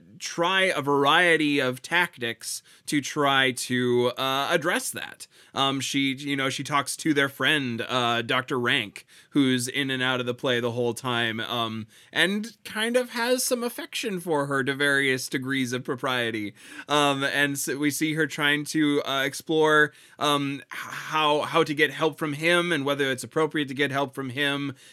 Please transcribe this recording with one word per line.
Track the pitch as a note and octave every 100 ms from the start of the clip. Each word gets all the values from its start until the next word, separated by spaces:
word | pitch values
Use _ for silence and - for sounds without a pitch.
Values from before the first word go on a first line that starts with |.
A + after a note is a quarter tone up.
| E2 G#2+
try | - - E3+ F#3+
a | F#3+ D3
variety | C#3 C#3+ C#3 E3 F3 D#3+ D3 C#3+
of | B2+ B2+
tactics | - E3+ F3 - A#2 A2+ - - - - -
to | D3+
try | B2+ D3+ C#3 C3+ C3
to, | B2 - B2 B2 A#2+ B2 A#2+
uh, | C3+ C3+ C3+
address | E3+ D#3 A#3 -
that. | - - - - - -
Um, | - C3+ C3+
she, | B2+ C#3 C#3
you | C3 C#3+ C#3
know, | C3+
she | B2+
talks | C#3 D3 C#3 -
to | E3
their | C#3+ C#3
friend, | - C3+ D3+ B2+ A2+
uh, | - B2 A#2 A#2
Doctor | A#2 B2+ B2+ C3+
Rank, | A#2+ C3+ G2+ - - - _
who's | D3 C3 B2+ B2
in | C3+ C3+
and | C3
out | B2+ B2+
of | B2
the |
play | B2 C#3 A#2+
the | A#2+
whole | A#2 A#2+
time, | A2+ B2+ A#2 A#2 A2
um, | A2 A#2+ A2+ A2 G#2+ - -
and | - F3 G#3 A3 -
kind | - G#3+ A3+ B3
of | B3
has | A#3 A#3 B3+
some | - B3
affection | A#3+ - - - - F#3
for | F3 D3 C#3+
her | C#3
to | C3
various | C3+ C#3+ C#3 C#3 B2+ -
degrees | C#3+ B2+ C3+ B2
of | B2
propriety. | - B2+ C#3 B2 A#2 A2+ G#2 - - - -
Um, | D3 C#3+ C#3
and | C3+ C#3 C#3+ C#3
so | - C#3
we | D3
see | C3+ D#3
her | D#3 D3+
trying | - C#3+ D3 D3
to, | D#3 D3 C#3+
uh, | - C3+ C3+
explore, | - - D#3 D#3 D3+ D3 - - -
um, | D3 C#3+ C#3 C#3 -
h-, | -
how, | - D3 - D#3 D3+ D3
how | A#2+ D#3+
to | D3+
get | D3 D3
help | C#3 D#3+ -
from | D#3
him | C#3+ E3 F3 F3
and | D#3 C#3
whether | C#3+ C3+
it's | B2
appropriate | A#2 D#3+ D#3 D#3 C3+
to |
get | C3+ C#3
help | C3+ C#3
from | C#3 C3
him, | B2+ C#3+ C#3+ C#3 B2+ -